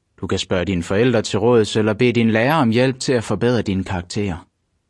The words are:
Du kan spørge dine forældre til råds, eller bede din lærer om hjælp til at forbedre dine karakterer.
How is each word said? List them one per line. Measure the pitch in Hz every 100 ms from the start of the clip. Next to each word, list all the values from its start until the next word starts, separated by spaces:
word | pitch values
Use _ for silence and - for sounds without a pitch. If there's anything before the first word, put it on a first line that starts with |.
| _ _
Du | 92
kan | 95
spørge | - 95
dine | 87 90
forældre | 82 98 127 117
til | 98 107
råds, | 113 120 107 117
eller | 107
bede | 104 123
din | 113 113
lærer | 110 123
om | 160 120
hjælp | 113 131 131
til | -
at | 127
forbedre | 104 101 120 120
dine | 101 95
karakterer. | 92 92 90 110 101 80 - _ _ _ _